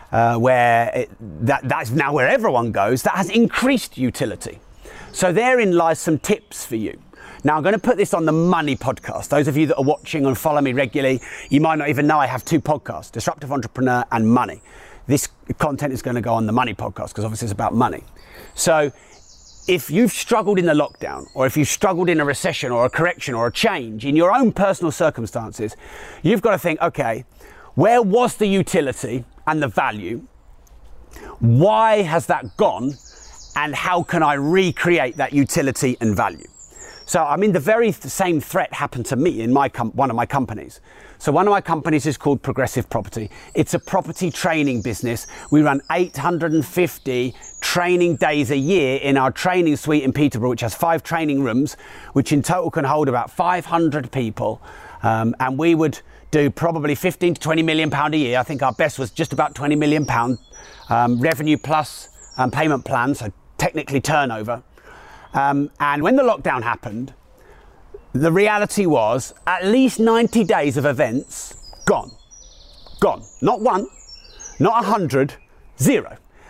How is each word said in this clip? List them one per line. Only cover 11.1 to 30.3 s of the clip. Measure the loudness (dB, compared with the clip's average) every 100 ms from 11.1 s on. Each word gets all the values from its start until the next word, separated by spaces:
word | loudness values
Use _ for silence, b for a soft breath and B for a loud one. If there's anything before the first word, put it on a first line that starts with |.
| 0 B B B
you | 2
might | 4 0
not | 0
even | 0 2
know | 2
I | 2
have | -2 -2
two | -2
podcasts, | 0 -4 -6 -12 -12
Disruptive | -8 -6 -6 -6
Entrepreneur | -6 -6 -2 0 0 0
and | 0 2
Money. | 2 0 -6 -18 B B B -2
This | -2 -2 -10 -10 -4
content | -4 -2 -6
is | -6
gonna | -4 -4
go | 0
on | 0 0
the |
Money | 0 -2
Podcast | -4 -8 -8 -10
'cause | -6 -6
obviously | -6 -6
it's |
about | -4 -2
money. | 0 0 -2 -14 -20 B B B -2
So | 2 2 0 -4 B B -20 -20 -20 -10 -2
if | -2 0
you've | 2 2
struggled | 0 -2 0 2 2
in | 2
the |
lockdown, | 2 0 -6 -12 -10 -8
or | -2 0
if | 2
you've | 0
struggled | 0 0 2 2
in | 2
a | 0
recession | -2 -2 -4 -2
or | 2 2
a |
correction | 2 0 -2 -6
or | -2 -2
a |
change | 0 0 0 -6 -6 0
in | 4
your | 6
own | 6 4
personal | 2 0 0 -2
circumstances, | 0 0 0 -6 -8 -8 -8 -8 -8 B B B B
you've | 0 2
gotta | 2 0
think, | -2 -2
"Okay, | -2 -2 -4 -4 -10 B B B B
where | 2 4 4
was | 4 2 2 0
the | 2
utility | 2 2 0 0 -2 -6 -6 -8 -8 -4
and | -2
the | 0
value? | 0 -2 -2 -6 -8 -12